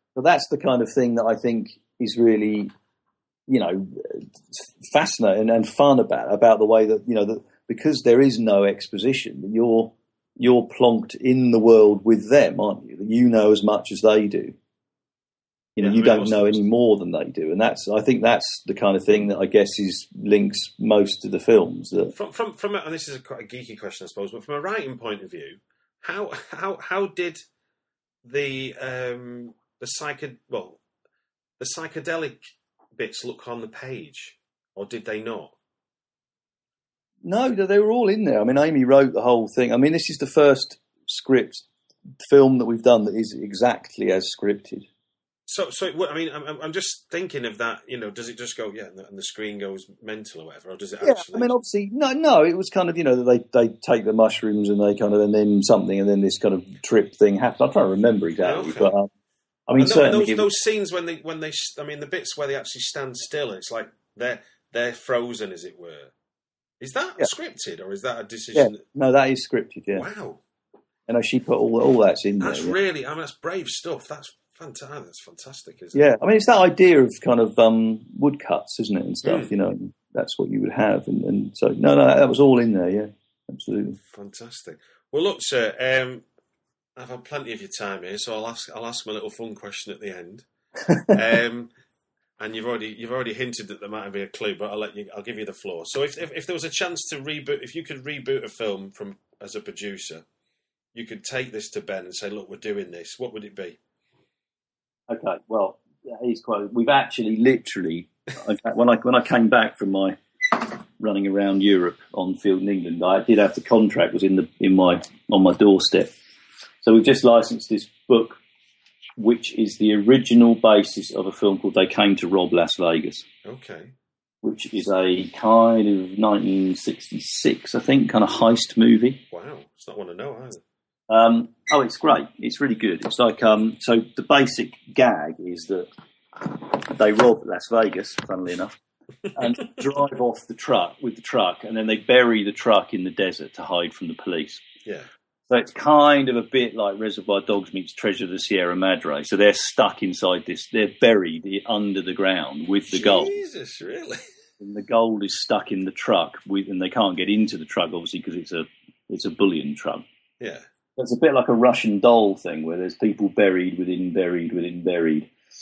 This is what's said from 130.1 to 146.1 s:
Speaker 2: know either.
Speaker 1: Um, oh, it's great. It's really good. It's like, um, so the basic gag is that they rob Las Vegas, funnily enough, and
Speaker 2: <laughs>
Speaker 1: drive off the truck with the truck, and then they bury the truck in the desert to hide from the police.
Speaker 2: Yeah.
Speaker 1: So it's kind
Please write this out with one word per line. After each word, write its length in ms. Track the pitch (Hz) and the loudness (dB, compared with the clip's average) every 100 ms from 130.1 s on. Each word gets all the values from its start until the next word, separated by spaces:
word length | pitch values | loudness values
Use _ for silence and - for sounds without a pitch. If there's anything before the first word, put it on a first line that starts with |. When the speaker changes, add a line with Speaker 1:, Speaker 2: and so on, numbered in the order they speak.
Speaker 2:
know 220 | 87 139 117 | -12 -14 -14
either. 160 | 127 95 _ _ _ _ - | -18 -20 _ _ _ _ 2
Speaker 1:
Um, 400 | 113 117 117 120 _ - | 6 6 6 0 _ 0
oh, 100 | 147 | 2
it's 160 | 123 - | 2 -2
great. 300 | 156 135 71 - | 2 2 0 -10
It's 200 | - - | -10 -4
really 160 | 143 113 | -2 0
good. 300 | 110 85 - | -2 -2 -4
It's 140 | - | 0
like, 220 | 123 - | 0 2
um, 340 | 113 107 110 110 | 4 4 2 -2
so 240 | - 117 117 - | 0 2 0 -6
the 60 | |
basic 480 | - 143 131 - - - _ | 2 4 4 0 -8 -10 _
gag 420 | - 127 90 76 - | 2 2 2 -6 -12
is 260 | 90 85 - | -12 -12 -8
that 180 | 95 - _ - _ _ - - - - - - - | -8 -8 _ -20 _ _ -14 -12 -12 -6 -6 -4 2
they 140 | 107 | 4
rob 320 | 107 120 110 - | 6 6 6 0
Las 180 | 90 - | -10 -2
Vegas, 440 | 117 110 92 101 - - | 2 2 0 -10 -10 -8
funnily 260 | 92 90 | -8 -6
enough, 260 | 87 92 - _ _ _ _ - - | -6 -8 -12 _ _ _ _ -14 -6
and 180 | 123 120 254 | -4 -4 -8
Speaker 2:
<laughs> 40 | - | -8
Speaker 1:
drive 420 | 135 139 143 120 | -6 -2 -2 0
off 280 | 123 117 - | -2 -4 -10
the 60 | 117 | -12
truck 420 | - 113 87 - | -2 0 0 -6
with 140 | - - | -10 -10
the 60 | |
truck, 420 | - 127 92 - | -4 -2 -2 -2
and 120 | 107 113 | -8 -6
then 100 | 110 | -2
they 100 | 110 | -2
bury 460 | 101 123 120 113 | 4 6 6 2
the 80 | 101 | -2
truck 420 | - - 104 - | -4 2 2 2
in 100 | 101 | -6
the 80 | 92 | -8
desert 420 | - 95 85 71 - | -4 -4 -4 -14 -14
to 80 | |
hide 300 | 78 90 87 | -6 -4 -4
from 140 | - 85 | -8 -14
the 80 | 80 | -12
police. 440 | - 87 78 - _ _ - | -8 -6 -8 -14 _ _ -16
Speaker 2:
Yeah. 160 | 85 65 _ _ _ - | -16 -16 _ _ _ -2
Speaker 1:
So 60 | 127 | -2
it's 140 | - | -2
kind 560 | - 143 151 147 | -4 4 6 8